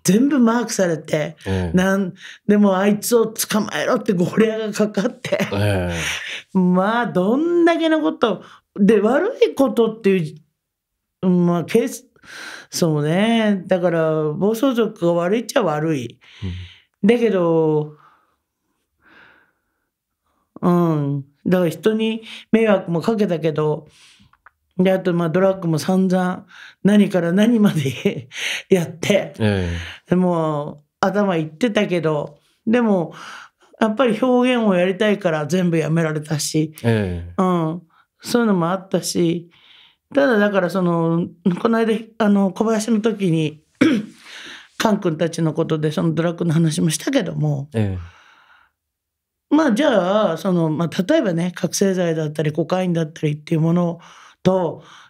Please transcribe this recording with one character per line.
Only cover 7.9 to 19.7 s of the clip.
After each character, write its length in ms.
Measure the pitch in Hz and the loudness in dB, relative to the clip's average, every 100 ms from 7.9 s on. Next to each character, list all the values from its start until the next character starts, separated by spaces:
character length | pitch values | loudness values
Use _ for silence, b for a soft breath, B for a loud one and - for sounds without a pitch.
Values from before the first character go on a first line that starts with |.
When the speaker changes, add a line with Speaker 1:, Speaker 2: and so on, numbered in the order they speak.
| 311 | 0
Speaker 1:
こ 100 | 311 | 0
と。 320 | 311 233 180 B B _ - | -2 -2 -2 B B _ 0
で、 220 | 202 226 | 4 4
悪 380 | 214 277 392 539 453 | 4 2 0 0 0
い 40 | |
こ 160 | - 262 | 2 0
と 220 | 220 220 | 2 0
っ 80 | 220 | 0
て 100 | 196 190 | 0 0
い 200 | 156 - _ _ _ _ _ _ _ _ | 0 -8 _ _ _ _ _ _ _ _
う、 60 | 190 | 0
ま 300 | 180 175 175 | 2 2 0
あ、 60 | |
警-、 220 | 165 226 262 - - _ B B B B B | 0 0 0 -6 -18 _ B B B B B
そ 280 | - 170 151 | -2 0 2
う 40 | |
ね。 580 | 147 175 214 233 214 196 165 | 0 0 2 2 2 0 0
だ 140 | 185 | 0
か 100 | 175 | 0
ら、 420 | 165 160 156 156 | 0 0 0 -2
暴 180 | 151 196 | -2 -2
走 200 | 220 277 | 0 0
族 320 | 240 214 - 170 | 0 -2 -2 0
が 60 | |
悪 260 | 170 175 226 | 0 0 -2
い 20 | |
っ 40 | 226 | -2
ち 100 | 277 | -2
ゃ 60 | |
悪 340 | 185 151 160 147 | 0 -2 -2 -4
い。 220 | 117 - B B 95 90 90 B B _ | -6 -14 B B -10 -10 -14 B B _
Speaker 2:
う 40 | 202 | 2
ん。 20 | |
Speaker 1:
だ 100 | 240 | 4
け 120 | 226 | 4
ど、 640 | 190 170 165 156 151 151 151 b b b b _ _ _ _ _ _ b b b b b b b | 2 2 2 2 0 -2 -8 b b b b _ _ _ _ _ _ b b b b b b b